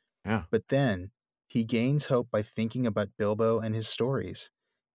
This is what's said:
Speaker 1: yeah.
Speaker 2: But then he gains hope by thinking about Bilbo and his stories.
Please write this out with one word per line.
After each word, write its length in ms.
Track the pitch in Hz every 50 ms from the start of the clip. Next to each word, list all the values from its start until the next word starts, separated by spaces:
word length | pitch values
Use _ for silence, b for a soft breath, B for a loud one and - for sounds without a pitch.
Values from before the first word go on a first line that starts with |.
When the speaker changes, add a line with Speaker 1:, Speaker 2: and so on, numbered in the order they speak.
| _ _ _ _ -
Speaker 1:
yeah. 200 | 101 110 101 90 -
Speaker 2:
But 160 | 117 110 - -
then 400 | 135 139 139 120 98 90 92 104 - _ _ _ _ _ _
he 160 | _ - 120 113
gains 420 | 113 123 110 120 131 147 147 -
hope 220 | - 135 123 123 -
by 120 | - 107 104
thinking 420 | - - 113 113 113 - 127 123
about 240 | 110 101 107 104 101 -
Bilbo 420 | - 104 104 107 107 113 113 113 107
and 140 | 113 110 110
his 140 | 113 110
stories. 640 | - - - 117 131 135 110 95 90 - - - - _ _ _ _ _ _ _ _